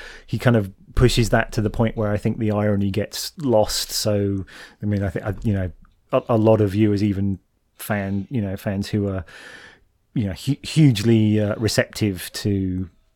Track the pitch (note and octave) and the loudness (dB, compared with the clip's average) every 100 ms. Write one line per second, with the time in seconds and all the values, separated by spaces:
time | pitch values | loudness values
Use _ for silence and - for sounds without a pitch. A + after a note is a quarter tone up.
0 | - - - A#2 B2+ A#2 G2 - - - | -14 -20 -8 -2 2 2 0 -8 -8 2
1 | B2+ - A2+ A#2 - - G#2 - A2+ - | 4 4 2 2 0 -2 -2 0 -2 0
2 | G#2+ G#2 A2+ A2 G#2+ G#2 G#2 G2+ G2+ G2 | -2 -2 -2 -2 -2 0 0 0 0 -2
3 | G2+ - - - C#3 A2 G#2 - - - | -6 -6 -12 -6 2 2 2 -2 -6 -4
4 | A2+ G#2 G2+ G2 F#2 - - - G#2 G#2 | -2 0 0 -2 -6 -14 -20 -8 -4 -2
5 | G2 - A2 F#2+ A2+ G2 F2+ - - _ | -2 -4 -6 -4 -2 -2 -2 -8 -20 _
6 | - C3 - A#2 A2 A2 G#2 G2 G#2+ G2+ | -2 -2 0 2 4 4 4 2 2 2
7 | G#2 F#2+ G2 F#2+ _ _ _ - - - | 0 0 -2 -4 _ _ _ -16 -6 -6
8 | G3 G3 G3 C3 G2+ F#2+ - G2 G2 G#2+ | -4 -4 -4 -4 -4 -6 -4 -4 -2 -2
9 | G2+ F#2+ - - - - - - _ _ | -2 -4 -8 -16 -20 -20 -20 -20 _ _
10 | _ - G2+ F#2 - C#3 - D#3 D3+ G#2 | _ -4 -4 -4 -6 -6 -2 4 6 6
11 | G#2+ A2+ G#2+ G#2+ G#2 G#2+ G#2+ - A#2 - | 4 4 4 2 0 0 0 0 -2 0
12 | G#2+ F2+ - - G#2 G2 F#2+ F#2 F#2+ _ | -2 -2 -8 -6 -2 -2 -2 -4 -6 _
13 | _ | _